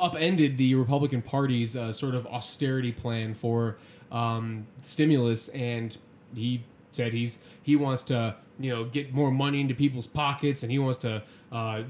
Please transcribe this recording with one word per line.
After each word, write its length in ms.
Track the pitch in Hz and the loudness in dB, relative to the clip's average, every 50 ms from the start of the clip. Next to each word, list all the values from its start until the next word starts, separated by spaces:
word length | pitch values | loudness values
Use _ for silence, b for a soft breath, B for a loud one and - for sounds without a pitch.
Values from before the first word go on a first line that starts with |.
upended 560 | 180 170 135 156 160 175 190 160 151 139 135 | -2 -2 0 0 2 2 4 4 4 4 4
the 180 | 127 135 127 131 | 4 4 6 6
Republican 480 | 131 127 117 139 139 147 139 135 120 | 6 4 4 4 2 2 2 0 0
Party's, 540 | - - - 139 139 135 127 120 117 110 113 | -2 0 0 0 2 2 2 2 0 0 -2
uh, 160 | 127 117 113 | -6 -6 -6
sort 220 | 110 - 147 135 127 | -4 -4 -4 -2 -2
of 120 | 127 117 | -2 -4
austerity 680 | - 120 123 - - - - 147 135 131 131 123 120 | -4 -8 -6 -6 -6 -4 -2 0 0 0 0 0 -2
plan 420 | 117 - - 120 117 113 113 110 110 | -4 -4 -4 -2 -2 -2 -2 -4 -6
for, 420 | - - 117 117 117 117 113 107 B B B B B B B | -4 -2 0 2 2 0 0 -4 B B B B B B B
um, 560 | - 117 117 113 113 113 113 113 113 107 107 - - - | -2 0 0 0 0 -2 -4 -4 -6 -8 -10 -12 -16 -14
stimulus, 680 | - - - - 151 156 151 135 120 117 113 110 - - | -12 -6 0 2 4 6 6 6 4 4 2 0 -2 -8
and 480 | - 139 123 120 120 117 113 113 - - - - - - - - - | -6 -4 -4 -2 -2 -4 -4 -6 -8 -12 -18 -20 -20 -20 -20 -14 -8
he 300 | 117 113 123 123 120 117 - - - - - | -4 -2 -2 -2 -2 -6 -10 -20 -20 -20 -12
said 220 | - - 120 117 | -6 -4 -2 -2
he's, 260 | 113 120 120 117 - - B B B B | -2 -2 -2 -4 -6 -10 B B B B
he 140 | B 143 147 | B 2 2
wants 280 | 147 143 135 131 123 - | 4 4 2 0 -2 0
to, 320 | - 135 117 113 110 107 - - - - - | 0 0 0 0 0 -4 -6 -16 -20 -12 -6
you 120 | 135 131 | -4 -4
know, 140 | 120 113 113 | -2 -2 -4
get 280 | 123 117 143 143 131 | -4 -4 -4 -4 -2
more 180 | 127 139 147 135 | 0 0 2 2
money 300 | 131 135 139 143 143 139 | 2 2 2 0 0 0
into 140 | 139 135 123 | 0 0 2
people's 320 | - 143 143 127 123 113 | 2 2 2 2 -2 -8
pockets, 560 | - - 151 147 143 135 - - 143 135 139 | -6 -4 -2 -2 -2 -2 0 0 0 0 -2
and 80 | - 113 | -2 -2
he 80 | 127 139 | 0 2
wants 200 | 135 131 127 - | 2 2 0 0
to, 220 | - 117 110 107 - B B B B B | -2 -4 -4 -4 -6 B B B B B
uh, 300 | - 117 113 110 110 110 113 131 | -6 -4 -4 -4 -4 -6 -6 -8